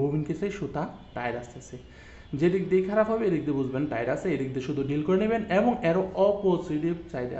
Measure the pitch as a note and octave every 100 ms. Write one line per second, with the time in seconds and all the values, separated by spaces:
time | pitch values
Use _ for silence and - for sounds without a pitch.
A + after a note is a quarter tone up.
0 | C#3+ D3+ D3+ E3 G3+ F#3+ C#3+ D3 G3+ -
1 | - B2 A#2+ A#2+ - C3 - B2 - -
2 | - - - C3+ F3 F#3+ D#3+ F#3 F#3 G#3+
3 | G#3+ A3+ G#3+ D#3+ C#3 C3+ B2+ C3 D3 A#2
4 | A#2+ D3 F#3+ C#3 C3 C3 B2+ C#3 C3 D3
5 | D3+ F#3+ G#3+ A3+ - F#3 A#3+ - E3 F3+
6 | - - D4 G3+ F#3+ E3+ - D3+ E3 E3+
7 | - C3+ B2